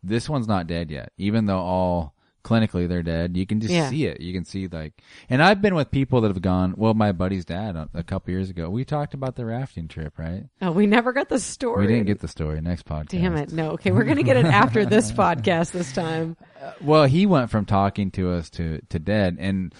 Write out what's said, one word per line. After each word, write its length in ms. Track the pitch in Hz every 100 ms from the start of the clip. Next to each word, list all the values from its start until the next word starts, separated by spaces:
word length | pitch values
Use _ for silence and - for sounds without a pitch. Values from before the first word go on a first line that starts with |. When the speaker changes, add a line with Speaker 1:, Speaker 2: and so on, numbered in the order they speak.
Speaker 1:
"This 260 | 92 113 -
one's 180 | 151 110
not 180 | 98 82
dead 240 | 85 82
yet," 220 | 73 - -
even 300 | 98 113 107
though 120 | 95
all 560 | 87 92 92 87 78 _ _ _
clinically 420 | - 113 110 90 87
they're 160 | 87
dead. 360 | 85 82 87 90
You 80 | 95
can 120 | 107
just 140 | 110
Speaker 2:
Yeah. 160 | 175 143
Speaker 1:
see 160 | 135
it. 160 | 117 -
You 140 | 80
can 100 | 92
see, 240 | 85 98 95
like, 320 | 82 78 _ _ - -
and 120 | 127
I've 200 | 170 208
been 120 | 202
with 160 | 175 135
people 300 | 135 135 127
that 80 | 110
have 140 | 95
gone, 320 | 92 90 92 92
well, 160 | 110
my 180 | 110 107
buddy's 360 | 87 92 98 85
dad 280 | 85 110
a, 140 | 82 76
a 80 | -
couple 300 | 82 95 -
years 160 | 92 95
ago. 180 | 90 82
We 160 | 107
talked 300 | 135 151 147
about 200 | 139 131
the 120 | 131 117
rafting 420 | 117 135 - 80
trip, 300 | - 78 -
right? 260 | 80 90 - _
Speaker 2:
Oh, 100 | 185
we 160 | 165 208
never 280 | 220 240
got 160 | 247 285
the 80 | 269
story. 460 | - - 247 226 101
Speaker 1:
We 60 |
didn't 120 | 117 98
get 140 | 101
the 80 | 82
story. 320 | - 78 78
Next 240 | 80 87
podcast. 240 | - 76 76
Speaker 2:
Damn 280 | 180 180 151
it. 120 | 143
No. 160 | 160 160
Okay. 220 | 165 202
We're 120 | -
gonna 180 | - -
get 140 | - 254
it 80 |
after 400 | - 202 214 226
this 260 | 202 214 220
Speaker 1:
<laughs> 80 | -
Speaker 2:
podcast 500 | 185 170 202 165 170
this 180 | 180 175
time. 420 | - 165 160 165 165 - -
Speaker 1:
Uh, 100 | - -
well, 240 | 143 156 139
he 180 | 156
went 240 | 202 165 117
from 140 | 110
talking 460 | 98 101 98 - 98
to 200 | - 90
us 180 | 87 80
to, 320 | - 82 78 -
to 80 | 85
dead. 400 | 80 107 95 87
And 340 | 95 98 90 -